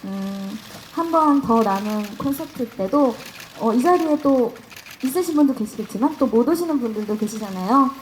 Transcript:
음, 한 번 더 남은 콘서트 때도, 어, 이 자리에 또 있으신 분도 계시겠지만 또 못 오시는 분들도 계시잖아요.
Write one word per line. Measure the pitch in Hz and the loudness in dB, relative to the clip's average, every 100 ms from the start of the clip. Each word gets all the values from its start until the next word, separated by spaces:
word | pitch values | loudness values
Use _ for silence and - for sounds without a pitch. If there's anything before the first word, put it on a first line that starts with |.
| 196 | -10
음, | 196 196 196 196 214 - - - - | -8 -8 -8 -10 -10 -14 -18 -12 -6
한 | 339 | 0
번 | 320 311 285 | 2 4 4
더 | 269 226 | 4 2
남은 | 214 196 208 214 208 214 | 4 0 -2 -4 -6 -4
콘서트 | 277 277 320 - 233 | -4 -4 -6 -6 -8
때도, | - 190 285 269 226 - - - - | -4 0 2 2 0 -12 -16 -18 -4
어, | 220 | 0
이 | 226 | 2
자리에 | 285 359 320 294 | 4 4 2 2
또 | 277 269 233 - - - - - | 4 4 2 -2 -18 -20 -20 -6
있으신 | 262 349 339 302 | -4 -2 0 4
분도 | 277 | 4
계시겠지만 | 254 214 - 214 202 254 302 | 2 -4 -6 -8 -2 -2 0
또 | 262 | 2
못 | 220 240 | 4 4
오시는 | 330 339 294 | 2 0 0
분들도 | 233 214 208 214 | -2 -4 -4 -2
계시잖아요. | 214 220 208 185 185 269 262 - | -4 -4 -8 -6 2 4 4 -2